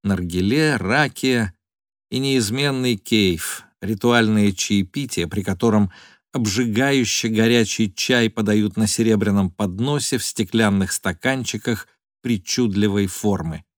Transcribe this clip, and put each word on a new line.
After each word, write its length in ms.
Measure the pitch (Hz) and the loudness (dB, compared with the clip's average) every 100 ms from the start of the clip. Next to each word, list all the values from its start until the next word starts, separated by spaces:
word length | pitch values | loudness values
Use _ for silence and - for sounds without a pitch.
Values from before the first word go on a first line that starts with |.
Наргиле, 720 | 101 95 90 90 98 139 156 127 | -4 -4 -2 -2 0 2 2 0
ракия 760 | 90 131 143 - 131 123 104 - _ _ _ _ _ | 0 0 0 -2 0 0 0 -6 _ _ _ _ _
и 100 | 127 | -4
неизменный 760 | 139 131 101 127 143 131 127 110 | 0 0 0 -2 -2 0 0 -2
кейф, 720 | - 110 95 82 - - - _ | 0 2 2 0 -6 -10 -16 _
ритуальное 720 | - 107 120 120 110 107 101 | -6 -2 2 4 4 2 2
чаепитие, 760 | 92 - 101 92 143 131 - 82 | 0 -2 0 0 -6 -6 -4 -4
при 160 | 104 | -4
котором 480 | 98 92 117 107 98 - - _ _ | -4 0 2 2 0 -4 -20 _ _
обжигающе 960 | 110 107 104 120 107 135 139 113 - 113 | -4 -2 -2 0 0 2 2 0 -2 -2
горячий 680 | 110 113 120 107 - 107 | 2 4 4 2 0 -2
чай 360 | - - 123 117 | -2 0 2 2
подают 480 | 113 107 107 104 110 | 0 0 2 0 0
на 100 | 107 | -2
серебряном 640 | - 113 107 104 101 92 | 2 2 2 2 2 0
подносе 680 | - 101 92 131 147 143 131 | -2 -6 -2 -2 -2 -2 -4
в 60 | |
стеклянных 720 | - - 104 117 110 98 90 | -4 -4 -2 2 2 2 0
стаканчиках 920 | - 95 82 131 135 117 107 - 110 - _ _ _ | -2 -6 -4 -2 -2 -4 -6 -4 -4 -6 _ _ _
причудливой 840 | 123 110 - - 120 98 104 101 98 | -4 -4 -2 -2 0 2 2 2 -2
формы. 580 | - 107 95 80 78 _ | -2 0 0 -4 -8 _